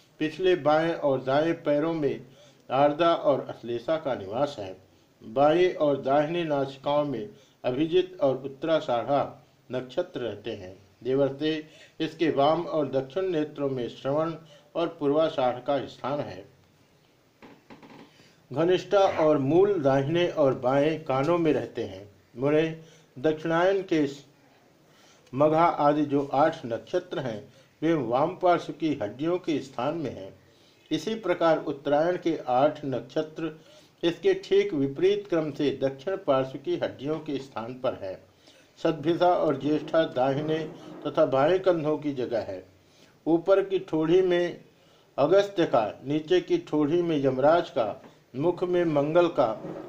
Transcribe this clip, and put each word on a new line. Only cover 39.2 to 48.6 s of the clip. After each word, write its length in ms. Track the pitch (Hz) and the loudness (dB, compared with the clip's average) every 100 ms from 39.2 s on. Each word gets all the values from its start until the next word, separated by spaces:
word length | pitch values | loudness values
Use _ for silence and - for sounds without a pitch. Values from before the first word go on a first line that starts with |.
| 175 | 4
और 340 | 175 165 131 | 4 2 0
ज्येष्ठा 420 | 139 151 143 165 | 0 -2 0 0
दाहिने 680 | 160 123 135 135 156 160 156 - - - 147 | 2 2 0 0 -2 -4 -4 -12 -18 -10 -4
तथा 200 | 151 147 | 2 2
बाएं 340 | 131 147 185 | 4 4 2
कंधों 380 | 190 175 151 151 | 2 0 0 -2
की 140 | 147 | -4
जगह 260 | 127 117 117 | -4 -4 -4
है। 280 | 101 92 - _ _ _ _ _ 151 | -4 -10 -14 _ _ _ _ _ 0
ऊपर 360 | 165 165 196 | 2 4 4
की 160 | 190 190 | 4 -2
ठोड़ी 440 | - 156 160 185 | -2 -2 4 4
में 420 | 185 175 175 - - _ _ _ _ - | 4 2 0 -6 -18 _ _ _ _ 0
अगस्त्य 480 | 147 190 202 170 160 | 4 4 2 0 2
का, 340 | 135 104 - | 2 0 -6
नीचे 360 | 131 151 156 180 | -4 -4 2 0
की 180 | 170 170 | 2 -2
ठोड़ी 440 | - 151 143 175 | 0 0 2 0
में 220 | 170 151 | 0 0
यमराज 460 | 135 127 143 170 170 | 0 2 4 4 0
का, 320 | 131 107 87 - _ _ 123 | -2 -2 -4 -16 _ _ -4
मुख 280 | 165 175 | -2 0